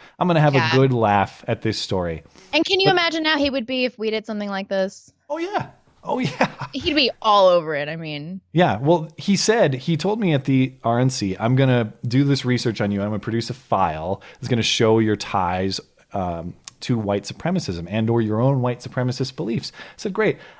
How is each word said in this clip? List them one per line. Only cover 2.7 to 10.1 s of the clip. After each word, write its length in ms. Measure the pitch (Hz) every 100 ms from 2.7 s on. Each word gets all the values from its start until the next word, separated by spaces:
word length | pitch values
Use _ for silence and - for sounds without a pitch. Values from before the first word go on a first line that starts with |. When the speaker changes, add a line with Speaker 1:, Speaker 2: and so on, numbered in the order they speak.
| 381
Speaker 2:
you 80 | 381
Speaker 1:
But 60 |
Speaker 2:
imagine 320 | 359 339 320 311
how 120 | 302
he 120 | 285
would 160 | 262 233
be 180 | 262 247
if 140 | -
we 100 | 220
did 140 | 220 214
something 240 | 208 202
like 200 | 196 196
this? 420 | 196 190 - - _ -
Speaker 1:
Oh, 80 | 302
yeah. 280 | 349 415 - - _ _
Oh, 140 | - 247
yeah. 300 | 240 - - -
<laughs> 120 | 135
Speaker 2:
He'd 220 | 269 330 302
be 160 | 262 -
all 260 | 220 208 190
over 280 | 175 160 147
it, 120 | 147
I 80 | 165
mean. 460 | 160 147 151 185 _
Speaker 1:
Yeah, 240 | 156 175 104
well, 300 | 139 170 156 -
he 180 | - 196
said, 380 | - 226 165 127
he 200 | - 160
told 220 | 190